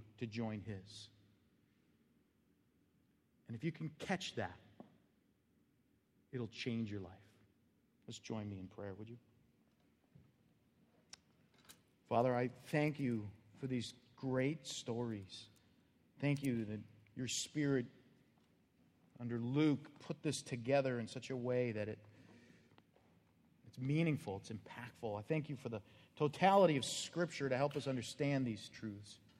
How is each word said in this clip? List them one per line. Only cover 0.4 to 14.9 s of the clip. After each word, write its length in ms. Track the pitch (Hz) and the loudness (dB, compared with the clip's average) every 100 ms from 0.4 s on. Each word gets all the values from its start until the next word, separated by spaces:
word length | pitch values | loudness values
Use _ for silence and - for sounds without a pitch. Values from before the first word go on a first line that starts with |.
| 110 107 | -4 -4
his. 480 | 95 98 92 - - - - _ _ _ _ _ _ _ _ _ _ _ _ _ _ _ _ _ _ _ _ _ - | -8 -10 -12 -16 -18 -20 -20 _ _ _ _ _ _ _ _ _ _ _ _ _ _ _ _ _ _ _ _ _ -12
And 80 | 113 | -4
if 80 | |
you 80 | 160 | -4
can 180 | - 156 - | -2 -6 -6
catch 380 | - 185 - - | -2 -2 -2 -4
that, 240 | 92 - - - - - _ _ _ _ _ _ _ _ _ _ _ _ _ | -6 -8 -20 -20 -20 -20 _ _ _ _ _ _ _ _ _ _ _ _ _
it'll 160 | 127 113 | -8 -6
change 420 | - 127 117 107 | -6 -2 -2 -2
your 80 | 101 | -4
life. 120 | 90 95 - - _ _ _ _ _ _ - | -8 -14 -20 -20 _ _ _ _ _ _ -16
Let's 140 | 120 | -12
join 280 | - 113 104 | -8 -6 -6
me 120 | 95 | -8
in 80 | 95 | -10
prayer, 260 | 101 101 | -10 -10
would 160 | 95 110 | -8 -12
you? 80 | 120 _ _ _ _ _ _ _ _ _ - - _ _ _ _ _ _ _ _ - _ _ _ _ - - _ _ - | -14 _ _ _ _ _ _ _ _ _ -20 -20 _ _ _ _ _ _ _ _ -20 _ _ _ _ -20 -20 _ _ 0
Father, 280 | 117 127 123 | 4 4 4
I 140 | 123 - - | 0 -4 -2
thank 320 | 151 151 147 | 2 2 2
you 280 | 131 113 104 - - - | 0 0 -2 -10 -20 -8
for 80 | - | -4
these 300 | 127 - - - - | -2 -4 -10 -20 -8
great 520 | 135 131 135 156 - | -2 2 2 0 -6
stories. 800 | - - | -8 -4